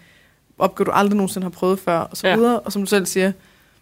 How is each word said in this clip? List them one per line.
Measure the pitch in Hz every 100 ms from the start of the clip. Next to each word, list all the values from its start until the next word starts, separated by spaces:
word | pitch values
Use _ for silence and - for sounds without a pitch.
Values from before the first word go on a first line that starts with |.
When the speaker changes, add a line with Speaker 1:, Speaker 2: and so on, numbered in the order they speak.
| _ _ _ _ _ -
Speaker 1:
opgaver, | 185 -
du | 190
aldrig | - 202 202
nogensinde | 190 190
har | 185
prøvet | - 185 190
før, | - 165
og | - -
så | 190
Speaker 2:
Ja. | 202
Speaker 1:
videre. | 233 240
Og | -
som | 202
du | 190
selv | 202 180
siger, | 190 190 190 _ _ _ _